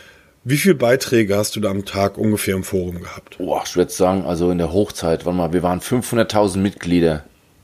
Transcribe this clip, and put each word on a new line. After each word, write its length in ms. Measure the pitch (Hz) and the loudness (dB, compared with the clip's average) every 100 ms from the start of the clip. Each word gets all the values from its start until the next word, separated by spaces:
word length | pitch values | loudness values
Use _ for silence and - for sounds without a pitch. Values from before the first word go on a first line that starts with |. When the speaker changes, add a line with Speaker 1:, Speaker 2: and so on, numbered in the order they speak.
| - - _ _ 123 | -20 -20 _ _ -4
Speaker 1:
Wie 120 | 143 | 0
viel 180 | 196 147 | 2 4
Beiträge 640 | 117 131 - 117 104 101 | 4 2 2 2 2 0
hast 180 | 107 - | -2 -2
du 60 | |
da 80 | 104 | -2
am 160 | 98 98 | -2 -4
Tag 320 | 98 98 101 | -2 -2 0
ungefähr 380 | 107 104 - 95 | 0 0 0 -2
im 100 | 92 | -2
Forum 360 | 95 90 87 | -2 -2 -6
gehabt? 360 | 90 - - - | -12 -16 -18 -10
Speaker 2:
Boah, 260 | 90 - - | -4 -4 -2
ich 120 | 90 | 0
würd 140 | 85 | 0
sagen, 340 | - 92 95 82 | 2 2 2 0
also 260 | 85 87 | 0 0
in 60 | 87 | 0
der 160 | 82 | 0
Hochzeit, 520 | 90 104 - 85 82 87 | 0 0 -2 -2 -2 -2
warte 120 | 90 | -2
mal, 160 | 85 | 0
wir 100 | 87 | 0
waren 160 | 87 90 | 0 -2
fünfhunderttausend 840 | - 123 - 120 104 107 104 95 | -2 -4 -2 -2 0 2 2 2
Mitglieder, 640 | 98 - 87 87 82 76 - _ _ _ | -2 -2 0 2 4 0 -6 _ _ _